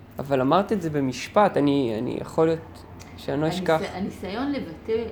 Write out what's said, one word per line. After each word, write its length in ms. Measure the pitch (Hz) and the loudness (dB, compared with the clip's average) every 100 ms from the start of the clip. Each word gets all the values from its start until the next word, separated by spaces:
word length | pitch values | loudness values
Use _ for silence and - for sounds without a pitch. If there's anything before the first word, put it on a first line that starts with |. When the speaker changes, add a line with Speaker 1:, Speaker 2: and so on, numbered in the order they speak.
| - - | -16 -10
Speaker 1:
אבל 220 | 135 139 | 0 2
אמרת 320 | 131 165 202 | 4 4 4
את 100 | 214 | 0
זה 80 | 170 | -2
במשפט, 640 | 147 135 127 - - 202 - | 0 -2 -2 0 4 4 6
אני, 400 | 143 143 127 110 | 4 4 2 0
אני 200 | 120 - | -2 -4
יכול 260 | - - 160 | -4 2 4
להיות 380 | 160 - - - - - - | 2 -4 -16 -16 -18 -16 -12
שאני 240 | - 139 | -4 -2
לא 60 | 156 | 0
Speaker 2:
הניס-, 80 | |
Speaker 1:
אשכח. 260 | 180 170 160 151 | 0 2 0 0
Speaker 2:
הניסיון 580 | 180 196 - 185 208 277 | -6 -6 -6 -8 -4 -4
לבטא, 400 | 277 165 156 - 226 226 | -4 -6 -10 -4 -2 -2